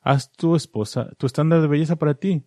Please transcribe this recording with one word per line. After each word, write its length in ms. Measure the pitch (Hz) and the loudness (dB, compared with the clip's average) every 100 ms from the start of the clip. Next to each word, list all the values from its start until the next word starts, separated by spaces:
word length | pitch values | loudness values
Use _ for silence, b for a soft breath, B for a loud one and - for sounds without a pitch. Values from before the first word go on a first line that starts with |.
Haz 300 | - 139 - | 0 0 -2
tu 240 | _ 165 | _ 0
esposa, 560 | 165 - 107 104 123 - - | 0 -2 -8 -6 -6 -8 -6
tu 100 | 131 | -4
estándar 340 | - 156 165 | 0 2 2
de 60 | 156 | 2
belleza 280 | 147 160 | 0 0
para 200 | 170 151 | 0 0
ti. 280 | 143 196 165 | -2 -2 -4